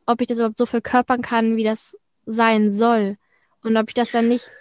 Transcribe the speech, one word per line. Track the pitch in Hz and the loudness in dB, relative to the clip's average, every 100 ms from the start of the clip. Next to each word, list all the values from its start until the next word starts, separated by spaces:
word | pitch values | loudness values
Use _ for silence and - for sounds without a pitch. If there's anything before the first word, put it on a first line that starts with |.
| - | -4
ob | 233 | -2
ich | 247 | -2
das | 233 | -2
überhaupt | 226 220 | -2 -2
so | 240 | -4
verkörpern | 233 - 254 240 247 | -4 -2 0 0 -2
kann, | - 233 226 226 | -2 0 0 0
wie | 214 | 0
das | 220 - - _ _ - | -4 -8 -20 _ _ -8
sein | 220 226 214 214 | 0 2 4 2
soll. | 202 233 226 202 202 _ _ _ _ | 2 2 2 0 -6 _ _ _ _
Und | 226 220 | -2 -2
ob | 220 | -2
ich | - | -2
das | 233 | -2
dann | 240 233 | 0 2
nicht | 240 - - | 0 -4 -20